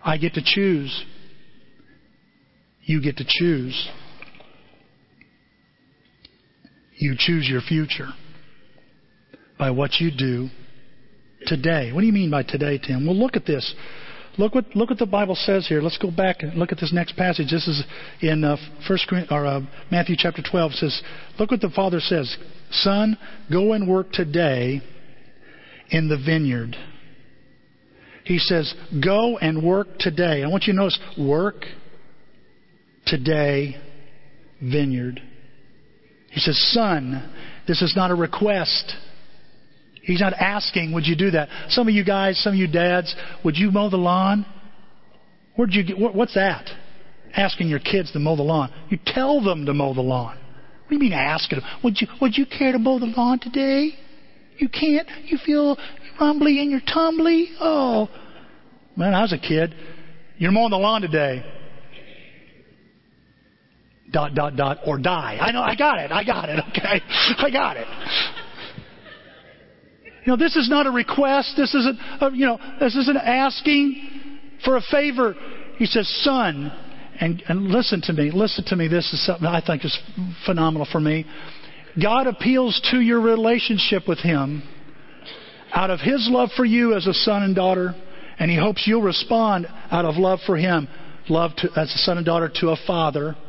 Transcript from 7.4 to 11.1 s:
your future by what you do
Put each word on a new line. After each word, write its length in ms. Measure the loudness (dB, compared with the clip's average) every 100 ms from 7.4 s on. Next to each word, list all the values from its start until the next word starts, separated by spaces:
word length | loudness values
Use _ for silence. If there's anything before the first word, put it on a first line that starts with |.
| 0
your 120 | -2
future 480 | 0 -2 0 -6 -8 -12 -14 -18 -20 -20 -20 -20 _ _ _ _ _ -20 _ _
by 140 | -2
what 280 | 0 0 2
you 100 | 0
do 380 | 0 -2 -2 -4 -10 -14 -16 -18 -20 -20